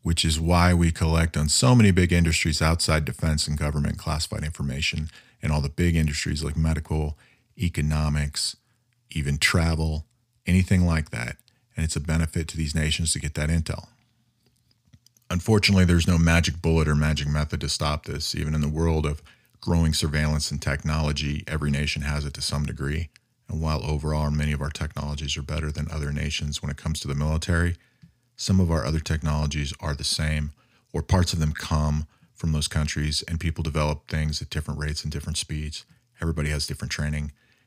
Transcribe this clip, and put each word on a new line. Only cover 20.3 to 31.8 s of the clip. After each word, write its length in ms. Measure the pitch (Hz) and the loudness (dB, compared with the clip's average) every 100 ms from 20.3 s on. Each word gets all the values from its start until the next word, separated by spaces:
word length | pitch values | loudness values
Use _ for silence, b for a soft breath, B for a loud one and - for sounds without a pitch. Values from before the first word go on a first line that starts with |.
| 76 - | 0 -2
and 100 | 71 | -4
technology, 840 | - 71 76 76 76 73 73 73 - | -4 -4 -2 0 0 -2 -4 -6 -6
every 240 | 76 73 | -4 -2
nation 320 | 71 73 73 | 0 -2 -4
has 220 | 71 73 | -4 -4
it 100 | 73 | -4
to 80 | - | -6
some 240 | - 73 73 | -4 -2 -4
degree. 420 | 60 69 76 82 _ _ _ - | -4 -4 -4 -6 _ _ _ -10
And 120 | 82 | -4
while 240 | 80 78 | -2 -2
overall 460 | 76 76 76 76 76 | -2 -2 -2 0 0
many 220 | 73 76 | 0 0
of 80 | 73 | -2
our 100 | 71 | -4
technologies 680 | - 76 - 73 73 73 76 | -6 -6 -6 -6 -6 -6 -6
are 60 | |
better 280 | 71 78 76 | -4 -4 -4
than 180 | 73 76 | -4 -4
other 220 | 78 71 | -4 -4
nations 480 | 71 73 - 76 71 | -2 -4 -4 -6 -6
when 100 | 71 | -6
it 60 | 71 | -6
comes 240 | - 78 | -4 -4
to 80 | - | -4
the 60 | |
military, 640 | 69 76 78 - 85 85 85 b b b b b - | -2 0 0 0 2 2 -2 b b b b b -10
some 240 | - 95 | 2 4
of 100 | 87 | 4
our 140 | 80 | 2
other 160 | 62 78 | 2 -2
technologies 720 | - 76 76 76 76 73 71 - | 0 -2 0 0 0 -2 -4 -6
are 140 | 82 | -6
the 100 | 73 | -4
same, 480 | 78 - 78 76 73 b b b b | -4 -2 0 0 -4 b b b b
or 100 | - | -6
parts 300 | - 92 85 | 2 4 4
of 60 | 82 | 2
them 140 | 78 | -2
come 540 | 76 - 76 | -2 -2 0